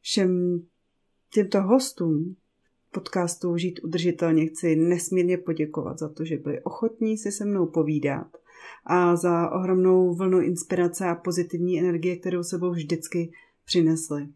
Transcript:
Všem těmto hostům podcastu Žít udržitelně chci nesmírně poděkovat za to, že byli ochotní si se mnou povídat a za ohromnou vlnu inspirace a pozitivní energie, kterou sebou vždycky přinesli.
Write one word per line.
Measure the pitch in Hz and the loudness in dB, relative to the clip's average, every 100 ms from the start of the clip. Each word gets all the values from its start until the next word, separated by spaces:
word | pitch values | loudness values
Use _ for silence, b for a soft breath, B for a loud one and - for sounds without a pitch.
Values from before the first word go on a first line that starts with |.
Všem | - 220 185 180 180 175 170 _ _ _ _ _ _ | -2 0 2 2 0 -2 -6 _ _ _ _ _ _
těmto | 214 196 202 | 0 2 0
hostům | 190 262 262 - 170 151 175 185 _ _ _ _ _ | 4 2 2 -4 0 0 -2 -10 _ _ _ _ _
podcastu | 190 185 190 170 - 180 170 | -10 -4 -2 -2 -2 -2 -2
Žít | 180 175 | -2 -6
udržitelně | 165 170 175 170 170 160 160 | -4 -2 0 0 2 4 2
chci | - 170 160 | 0 0 2
nesmírně | 170 175 175 185 175 180 | 4 2 0 0 2 0
poděkovat | 180 156 151 156 160 160 | -2 -4 -4 -4 -8 -8
za | 151 | -10
to, | 151 160 | -8 -6
že | 147 | -6
byli | 151 - | -4 -6
ochotní | - - 226 226 220 220 | -6 -4 -4 -2 -2 -2
si | 202 | -4
se | 202 202 | -4 -2
mnou | 202 170 | 0 0
povídat | 165 151 151 143 139 - - B B B B - | 0 0 0 0 -4 -8 -20 B B B B -2
a | 180 175 170 | 2 4 2
za | 175 170 170 | 2 2 0
ohromnou | 185 185 185 185 185 180 | -2 0 4 6 6 4
vlnu | 175 190 185 | 2 2 2
inspirace | 165 175 - 180 175 175 185 | 2 -2 -2 0 0 0 -4
a | 170 | -2
pozitivní | 180 175 175 170 180 170 | -2 -2 -2 -2 0 2
energie, | 180 170 175 175 | 0 0 -2 -2
kterou | 185 175 | -4 -4
sebou | 175 185 180 | -4 -2 -2
vždycky | 170 151 165 - 175 170 B B B - | -2 -2 -4 -2 -4 -4 B B B -2
přinesli. | 180 160 160 - 147 143 | 2 4 2 -2 -8 -8